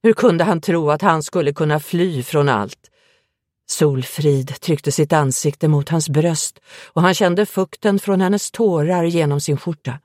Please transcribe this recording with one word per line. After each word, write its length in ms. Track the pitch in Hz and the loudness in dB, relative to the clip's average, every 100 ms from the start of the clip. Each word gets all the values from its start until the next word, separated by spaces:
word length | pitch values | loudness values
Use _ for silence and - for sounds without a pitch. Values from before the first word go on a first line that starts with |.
Hur 100 | 226 | 4
kunde 320 | 220 233 170 | 4 4 4
han 160 | 180 170 | 2 0
tro 300 | 170 170 147 | 0 0 0
att 120 | 147 | 2
han 200 | 190 160 | 2 0
skulle 300 | 151 180 143 | -2 -2 -2
kunna 280 | 143 156 151 | 0 0 0
fly 420 | - 175 185 147 | -2 -2 -2 -2
från 260 | 123 151 143 | -2 0 2
allt? 420 | 113 101 - _ _ _ _ _ _ _ _ - | 0 -2 -10 _ _ _ _ _ _ _ _ -12
Solfrid 920 | - 151 131 131 - 147 139 135 139 | 0 0 0 -6 0 2 2 -2 -8
tryckte 320 | - 147 - | -4 -2 -2
sitt 200 | 156 151 | -2 2
ansikte 560 | 160 139 - 151 - 156 | 2 0 0 -4 0 0
mot 200 | 147 143 | 0 0
hans 200 | 165 156 | -4 0
bröst 520 | 147 170 156 - _ _ - - | 0 0 -2 -6 _ _ -20 -8
och 160 | - | 0
han 120 | 175 | 2
kände 320 | 180 190 175 208 | 2 2 2 -2
fukten 520 | - 190 - 214 196 | -2 -4 -2 0 0
från 220 | - 190 | 0 0
hennes 300 | 185 202 - | 0 0 -4
tårar 540 | - 220 165 151 180 | 0 0 2 0 0
genom 360 | 170 170 151 143 | 0 0 0 0
sin 160 | 147 139 | -2 -4
skjorta. 440 | - 156 - 135 | -4 -8 -8 -10